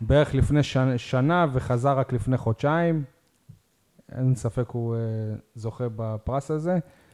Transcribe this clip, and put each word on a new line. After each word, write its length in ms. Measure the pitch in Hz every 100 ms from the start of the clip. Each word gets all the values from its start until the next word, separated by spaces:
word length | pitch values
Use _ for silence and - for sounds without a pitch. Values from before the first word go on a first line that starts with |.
בערך 340 | 110 143 147 135
לפני 240 | - 147
שנ-, 340 | 139 131 131 123
שנה 480 | - 127 143 175 160
וחזר 460 | 127 98 123 139 135
רק 140 | 131
לפני 240 | 123 127 127
חודשיים. 680 | 113 110 143 165 170 160 135 _ _ _ - - _ _ _ _ -
אין 240 | - 131 120
ספק 340 | 117 127 120
הוא, 260 | 120 117 117
אה, 40 | 113 110 110 107 - 117
זוכה 280 | 110 - 123 110
בפרס 560 | 110 107 - 135 -
הזה. 260 | 156 165 180 - - _